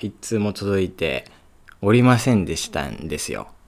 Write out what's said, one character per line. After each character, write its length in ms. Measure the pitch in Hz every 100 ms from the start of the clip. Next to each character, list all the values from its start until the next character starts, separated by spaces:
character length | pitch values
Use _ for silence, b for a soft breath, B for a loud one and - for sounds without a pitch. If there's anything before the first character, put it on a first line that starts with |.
一 100 | 107 -
通 180 | - 113
も 140 | 104
届 280 | 98 101 98
い 80 | 92
て 360 | - 82 65 - b b _ _ -
お 100 | 101
り 100 | 117
ま 160 | 123 120
せ 160 | 120
ん 100 | 113
で 120 | 80 80
し 160 | -
た 160 | - 71
ん 200 | 55 78
で 120 | 76
す 120 | -
よ。 160 | 50 - -